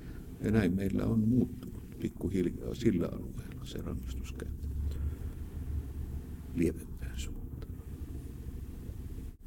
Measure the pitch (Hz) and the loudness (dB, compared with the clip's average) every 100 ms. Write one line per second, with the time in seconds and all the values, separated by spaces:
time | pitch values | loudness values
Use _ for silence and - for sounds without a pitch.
0 | - - - - 110 107 92 95 98 98 | -8 -8 -10 -2 6 6 6 4 4 4
1 | 104 113 110 123 - - - - - - | 4 6 6 6 6 0 -8 -8 -8 -4
2 | - - 87 95 87 - 60 62 110 90 | -4 0 2 4 4 2 -2 4 4 6
3 | 80 - - - - - - - - - | 2 0 -4 -6 -6 -6 -6 -4 -2 -2
4 | - - - - - - - - - - | -2 -4 -4 -4 -4 -2 -2 0 0 0
5 | - - - - - - - - - - | 0 0 -4 -4 -6 -4 -2 -2 -2 -4
6 | - - - - - - 82 - - - | -4 -4 -6 -8 -2 4 4 4 -6 -6
7 | - - - - - - - - - - | -4 -4 -4 -4 -6 -6 -6 -8 -8 -8
8 | - - - - - - - - - - | -6 -6 -6 -6 -6 -6 -6 -6 -6 -6
9 | - - - - | -6 -6 -6 -8